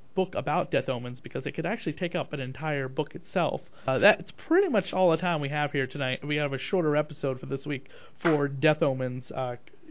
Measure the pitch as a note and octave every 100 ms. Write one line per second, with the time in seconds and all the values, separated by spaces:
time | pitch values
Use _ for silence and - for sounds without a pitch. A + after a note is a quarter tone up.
0 | - - F#3 - C3+ D#3 E3+ C#3 C3+ B2+
1 | B2 B2 - C3+ C3+ - D#3+ A3+ - D3+
2 | F3 F3 C3 C#3+ B2+ C3 D#3 C#3+ C3 C3+
3 | D3 - - F#3+ D#3+ - - - - C3
4 | G3 - - - - E4+ G4 A#3 F3 D4
5 | F#3 D#3+ F#3 E3 C#3 D3 D3 C#3+ C3 D3
6 | C3 B2+ D3 D3 D3 C3+ - F#3+ D#3 D3
7 | D3+ C#3+ C#3 B2+ C3+ C3+ - C#3 - -
8 | - - E3+ D3+ C#3+ C#3 D#3 D3+ D3+ C3
9 | B2+ B2+ - - B2+ B2 - - -